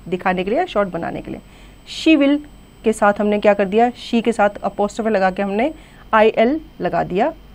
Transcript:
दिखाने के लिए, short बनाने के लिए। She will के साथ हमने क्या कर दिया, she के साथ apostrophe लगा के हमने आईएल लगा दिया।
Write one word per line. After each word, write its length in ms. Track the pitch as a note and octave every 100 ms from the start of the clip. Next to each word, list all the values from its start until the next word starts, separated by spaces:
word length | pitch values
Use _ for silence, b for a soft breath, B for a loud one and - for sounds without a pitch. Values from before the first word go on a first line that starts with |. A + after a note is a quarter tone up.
| -
दिखाने 340 | F3+ F#3 F#3
के 60 | F#3
लिए, 160 | C4+ F4+
short 240 | G#3 G3+
बनाने 320 | E3+ C3+ C#3
के 100 | C3+
लिए। 100 | - b b b b -
She 220 | - D#4+ D#4
will 180 | C#4 D4 D4 - - -
के 100 | A3
साथ 260 | A3 G#3 G3+
हमने 200 | G#3 G#3
क्या 140 | G#3
कर 120 | G3+ G3
दिया, 260 | G#3 A#3+
she 300 | A#3+ - A#3
के 80 | A#3
साथ 180 | A3 G#3 - G3+
apostrophe 460 | - G3+ - A3
लगा 200 | G3+ F#3
के 100 | F#3+
हमने 320 | G3 G3+ C#4 D#4+ B B B
आईएल 460 | A3+ A3 - A#3 D#4 - -
लगा 220 | F3 E3+
दिया। 280 | D#3+ F3+ C#4+ D#4+ -